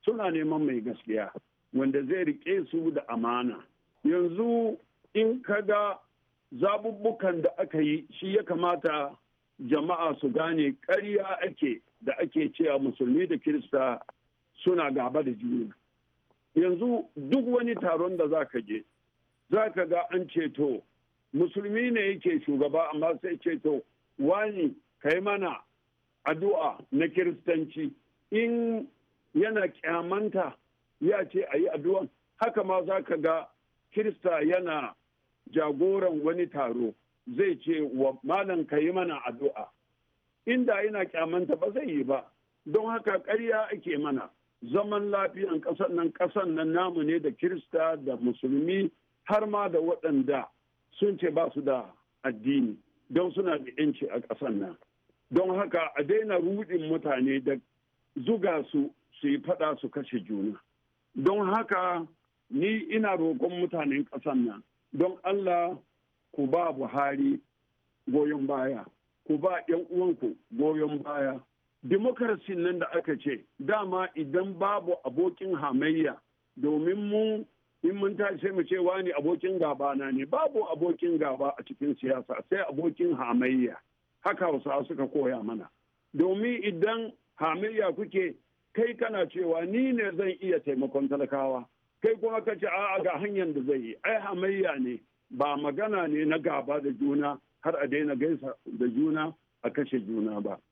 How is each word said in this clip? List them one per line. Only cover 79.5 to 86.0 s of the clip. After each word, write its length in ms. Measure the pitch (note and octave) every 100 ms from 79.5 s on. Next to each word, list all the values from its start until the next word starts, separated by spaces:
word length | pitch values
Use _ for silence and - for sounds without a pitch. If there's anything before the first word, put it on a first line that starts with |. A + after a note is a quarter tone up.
| F#3
gaba 340 | D#3+ C3 C#3
na 160 | C#3 C3+
ne, 140 | C3
babu 400 | C#3 C4+ D#4 A#3+ G#3
abokin 460 | D#3+ F3 E3 F3 E3
gaba 360 | D3 C3 C#3 -
a 60 |
cikin 320 | - - C#3+
siyasa, 480 | C3+ C3 C3 B2+ A#2 -
sai 140 | F#3 F#3
abokin 460 | C#3 E3 D3+ F3 C#3
hamayya. 600 | B2 A#2+ B2+ C3 B2 - _ _ _ _
Haka 200 | F#3 G3+ F3+
Hausawa 380 | C#3+ C#3+ C#3 C3
suka 180 | D3+ C3+
koya 340 | D3+ C3 B2+
mana. 260 | A2 A2+ F#2 _ _ _